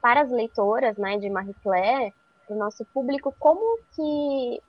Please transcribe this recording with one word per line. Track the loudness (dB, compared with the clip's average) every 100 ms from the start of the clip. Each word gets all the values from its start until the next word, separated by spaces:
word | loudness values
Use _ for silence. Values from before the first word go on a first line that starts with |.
para | 4 4
as | 4
leitoras, | 0 -2 0 0 2 0 0
né, | -4 -2
de | -4
Marie | -6 -6 -8
Claire, | 0 2 2 0 -2 _ _ _ _
do | -4
nosso | -4 -6 -8
público, | -4 -2 -2 -4 0
como | 2 2 0 -2 _ -6
que | -4 -2 -2 -2 -4 -8